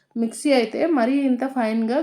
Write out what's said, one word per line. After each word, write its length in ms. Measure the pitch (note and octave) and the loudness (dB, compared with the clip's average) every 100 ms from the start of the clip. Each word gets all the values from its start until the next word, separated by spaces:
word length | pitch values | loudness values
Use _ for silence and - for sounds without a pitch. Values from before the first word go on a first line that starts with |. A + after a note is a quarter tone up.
| _ A3+ | _ -6
మిక్సీ 340 | A3+ - D4 | -6 -2 2
అయితే 280 | C4 A3 - E4 | 2 2 0 0
మరీ 260 | D4 A#3 C#4 | 2 2 2
ఇంత 200 | C4+ B3 C4+ | 2 0 -2
ఫైన్‌గా 520 | C4 A3 A3+ A3 C4+ | -2 -2 0 0 0